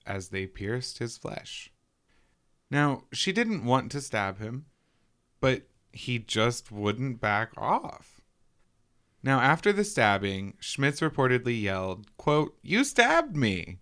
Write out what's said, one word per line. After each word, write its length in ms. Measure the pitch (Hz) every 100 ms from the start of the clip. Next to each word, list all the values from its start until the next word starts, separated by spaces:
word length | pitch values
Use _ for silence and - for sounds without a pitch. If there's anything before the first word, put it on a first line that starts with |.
| -
as 240 | 98 92
they 160 | 98 95
pierced 540 | - 101 123 127 -
his 180 | 120 -
flesh. 540 | - - - - - _ _ _ _ _ _ _ _ _ _
Now, 360 | 143 147 135 -
she 180 | 120 -
didn't 340 | 190 233 196 120
want 260 | 127 123
to 80 | 143
stab 380 | 135 110 98 95
him, 260 | 107 127 156 _ _ _ _ _ _ _
but 240 | 135 127 - _ _
he 260 | - - 120
just 520 | 104 113 113 117 -
wouldn't 500 | 104 104 110 131 117
back 300 | 107 104 113 -
off. 640 | 135 220 - - - - _ _ _ _ _ _ _ _ _ _
Now, 160 | 131 135
after 340 | 131 160 208
the 100 | 202
stabbing, 720 | 208 - 110 98 98 95 98 -
Schmitz 400 | - - 139 143
reportedly 600 | 160 143 131 123 123 120
yelled, 540 | 101 95 95 95 107 -
quote, 400 | - 147 156 -
"You 220 | - 202
stabbed 520 | 285 - 240 330 311 151
me!" 440 | 113 92 - 92